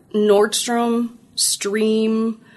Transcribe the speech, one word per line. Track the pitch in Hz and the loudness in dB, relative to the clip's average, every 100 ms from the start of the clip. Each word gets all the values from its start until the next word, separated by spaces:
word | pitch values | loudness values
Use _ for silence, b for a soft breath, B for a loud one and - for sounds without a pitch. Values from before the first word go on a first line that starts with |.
| _ 214 | _ 0
Nordstrom, | 208 202 214 - - 233 233 233 233 - _ - | 4 4 2 0 -4 -2 0 -2 -4 -8 _ -4
Stream, | - - 202 214 220 220 220 220 226 220 B | -4 -2 -4 0 0 2 0 0 -2 -6 B